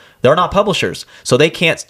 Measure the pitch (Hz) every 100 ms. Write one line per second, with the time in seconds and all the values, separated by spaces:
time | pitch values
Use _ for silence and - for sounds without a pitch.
0 | _ _ 123 160 175 185 208 170 101 80
1 | - - - 127 156 - 170 - -